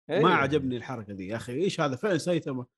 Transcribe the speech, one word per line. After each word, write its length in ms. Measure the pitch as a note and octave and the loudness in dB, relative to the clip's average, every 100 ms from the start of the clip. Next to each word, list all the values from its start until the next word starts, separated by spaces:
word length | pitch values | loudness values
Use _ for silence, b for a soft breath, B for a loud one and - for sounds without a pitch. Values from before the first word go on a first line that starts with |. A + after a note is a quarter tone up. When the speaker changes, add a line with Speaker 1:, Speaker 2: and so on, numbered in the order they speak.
| - | -2
Speaker 1:
أيوه. 140 | E3+ | 2
Speaker 2:
ما 120 | G3+ E3 | 4 4
عجبني 420 | C#3 D3 C3 B2 | 4 2 0 -4
الحركة 360 | A2+ B2 G2+ | -6 -8 -8
دي. 140 | G2 F#2 | -8 -6
يا 80 | A2+ | -6
أخي، 180 | - | -4
إيش 280 | B2+ F#3+ E3 | -2 0 2
هذا؟ 140 | D3+ B2 | 0 0
فين 220 | G#3+ E3+ | 0 0
سايتاما؟ 480 | F3+ E3+ D3 B2+ B2 | 0 -2 -2 -6 -8